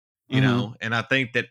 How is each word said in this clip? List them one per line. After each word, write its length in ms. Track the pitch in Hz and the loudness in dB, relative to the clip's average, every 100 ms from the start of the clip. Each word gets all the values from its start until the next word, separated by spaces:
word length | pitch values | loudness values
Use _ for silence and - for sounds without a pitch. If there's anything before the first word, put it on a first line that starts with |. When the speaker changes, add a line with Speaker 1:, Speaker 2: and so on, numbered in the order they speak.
| _ _ - | _ _ -4
Speaker 1:
you 140 | 131 | 2
Speaker 2:
Mm-hmm. 0 | |
Speaker 1:
know? 340 | 131 123 110 117 | 2 2 -2 -6
And 140 | 110 117 | -4 -4
I 60 | |
think 300 | 110 135 123 | 0 -2 0
that 140 | 123 95 | -2 -2